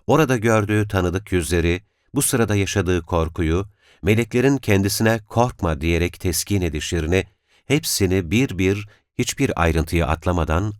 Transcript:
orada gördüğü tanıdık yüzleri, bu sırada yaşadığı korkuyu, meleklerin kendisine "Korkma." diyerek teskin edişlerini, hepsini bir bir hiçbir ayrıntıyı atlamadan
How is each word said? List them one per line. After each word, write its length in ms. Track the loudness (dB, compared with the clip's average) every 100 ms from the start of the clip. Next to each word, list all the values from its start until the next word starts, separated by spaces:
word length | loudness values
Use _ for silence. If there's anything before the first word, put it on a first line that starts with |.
| 0
orada 300 | 2 2 2
gördüğü 520 | 2 2 2 0 0
tanıdık 440 | 0 0 -2 -2
yüzleri, 500 | -2 0 0 0 -2 -6 _ _
bu 80 | -4
sırada 340 | 0 0 0 0
yaşadığı 460 | 0 0 0 0
korkuyu, 640 | 0 -2 -2 -2 -2 0 -4 _ _ _
meleklerin 540 | 0 0 2 2 2 2
kendisine 640 | 2 2 2 2 2 2 0
"Korkma." 520 | 0 0 0 -4 -2
diyerek 400 | 0 0 -2 -4
teskin 420 | -4 -4 -2 -2
edişlerini, 640 | -2 -4 -4 -4 0 0 0 _ _ _ -4
hepsini 640 | -2 -2 -2 0 0 0
bir 280 | 0 0 0
bir 300 | 0 -2 -6 _ _ -6
hiçbir 440 | -4 -2 -2 0
ayrıntıyı 440 | 0 0 0 -2 -2
atlamadan 680 | -2 -2 -2 0 -2 -4